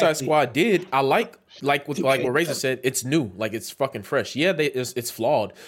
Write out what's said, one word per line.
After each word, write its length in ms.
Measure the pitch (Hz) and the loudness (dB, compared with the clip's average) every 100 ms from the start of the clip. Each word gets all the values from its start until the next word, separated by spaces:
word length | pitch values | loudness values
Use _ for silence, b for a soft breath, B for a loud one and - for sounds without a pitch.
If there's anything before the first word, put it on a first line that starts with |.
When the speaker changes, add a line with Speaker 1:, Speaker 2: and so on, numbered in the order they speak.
| 175 | 4
Speaker 1:
exactly. 160 | 151 123 | 2 2
Speaker 2:
Squad 280 | 127 127 | 2 2
did, 340 | 120 226 185 - | 2 2 2 0
I 100 | 135 | 0
like, 360 | 135 180 233 - _ - | 2 2 0 -8 _ -6
like 260 | 135 143 147 | 0 0 -2
with, 120 | 139 | -2
like 220 | 135 135 | 2 2
what 80 | 127 | 2
Speaker 1:
Okay. 0 | |
Speaker 2:
Razor 240 | 143 165 135 | 0 0 -2
said, 240 | 131 127 | -2 -2
it's 200 | 123 - 123 | -2 -2 0
new, 260 | 160 113 92 | 0 0 -4
like, 180 | 110 | -6
it's 160 | 107 - | -6 -8
fucking 320 | - 135 110 | -4 -4 -4
fresh. 340 | 98 135 101 127 | -2 -2 -2 0
Yeah, 160 | 175 | 0
they, 140 | 165 147 | 2 0
it's, 260 | 127 123 | -2 -4
it's 180 | - 117 | -6 -6
flawed, 420 | - 123 139 101 B | -2 0 2 0 B